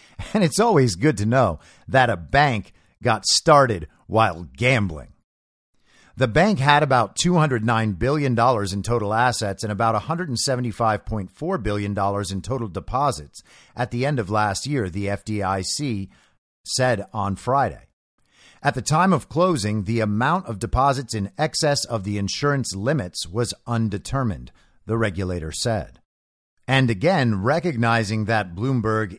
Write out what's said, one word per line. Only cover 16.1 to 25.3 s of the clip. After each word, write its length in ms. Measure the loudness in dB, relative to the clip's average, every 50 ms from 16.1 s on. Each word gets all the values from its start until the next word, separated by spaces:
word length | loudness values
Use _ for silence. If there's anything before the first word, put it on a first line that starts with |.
| _ _ _ _ _ _ _ _ _ _ -12
said 400 | -6 -2 0 2 2 2 0 -2 -6 -6
on 220 | -4 -4 -4 -4
Friday. 520 | -4 -2 0 0 2 2 0 -2 -8 -18 _ _ _ _ _ _ _ _ _ _ _ _ -20 -14 _
At 140 | -4 -2 -2
the 60 | -2
time 320 | -2 0 2 4 4 4 4
of 160 | 2 0 -2
closing, 540 | 0 2 2 2 2 0 0 -2 -2 -2 -2
the 180 | -2 0 0
amount 460 | 0 0 0 0 2 2 0 0 -2 -6
of 120 | -10 -8
deposits 540 | -6 -4 0 2 2 2 2 0 -2 -6 -4
in 180 | -4 -4 -4 -4 -2
excess 480 | -2 -2 -2 0 0 0 0 0 -2
of 180 | -4 -4 -4 -4
the 140 | -4 -4 -2
insurance 580 | -2 -4 -4 -2 0 0 0 0 -2 -4 -6
limits 500 | -4 -2 -2 0 -2 -2 -6 -8 -10 -10
was 280 | -6 -4 -4 -4 -4 -4 -10 -8
undetermined, 840 | -4 -2 0 0 0 -2 -4 -6 -4 -4 -2 -2 -2 -4 -6 -10 -16 -20 _ _ _ _ _ -8
the 120 | -4 -2 0
regulator 560 | 0 -2 -2 -4 -4 -4